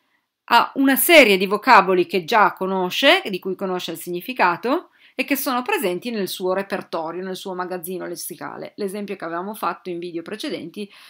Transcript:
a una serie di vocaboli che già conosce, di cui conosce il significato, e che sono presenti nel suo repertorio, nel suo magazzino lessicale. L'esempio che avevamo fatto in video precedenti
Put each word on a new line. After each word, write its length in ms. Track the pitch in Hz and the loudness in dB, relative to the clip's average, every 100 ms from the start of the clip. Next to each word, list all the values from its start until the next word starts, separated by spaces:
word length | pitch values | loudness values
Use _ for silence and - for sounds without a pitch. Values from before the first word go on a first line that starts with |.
| _ _ _ _ - | _ _ _ _ 2
a 260 | 240 - - | 4 4 2
una 200 | 269 262 | 2 2
serie 420 | - 330 220 190 | 8 8 8 6
di 80 | 190 | 2
vocaboli 640 | 202 262 214 185 185 175 | 0 6 6 6 4 2
che 160 | 196 | -2
già 300 | 156 226 185 | 2 4 4
conosce, 680 | - 190 190 180 - 277 370 254 | 2 -4 -2 -2 2 4 4 2
di 120 | 180 | -6
cui 180 | 190 185 | -6 -6
conosce 360 | 190 180 - | -6 -6 -6
il 60 | 165 | -10
significato, 920 | 180 175 220 254 185 165 240 330 - _ _ | -8 -8 -6 0 2 2 -2 -2 -4 _ _
e 120 | - 262 | -8 -4
che 100 | 277 | -2
sono 260 | 285 247 | -2 -4
presenti 500 | 254 415 196 180 240 | -2 -2 -2 -4 -4
nel 180 | 220 185 | -4 -4
suo 240 | - 185 | -4 -2
repertorio, 680 | 185 202 180 - 170 160 170 | -2 -4 -6 -6 -8 -6 -8
nel 140 | 190 185 | -10 -10
suo 180 | 196 | -10
magazzino 540 | 180 180 185 180 180 170 | -8 -8 -8 -10 -10 -10
lessicale. 640 | 175 - 156 147 - 156 - | -10 -12 -12 -12 -12 -14 -8
L'esempio 400 | 202 208 202 190 | -8 -8 -10 -10
che 80 | 165 | -8
avevamo 280 | 170 196 | -8 -8
fatto 360 | 214 180 180 185 | -8 -8 -8 -10
in 100 | 175 | -10
video 220 | 175 165 | -10 -10
precedenti 680 | 165 208 - 165 - 208 202 - | -10 -10 -8 -8 -10 -12 -14 -16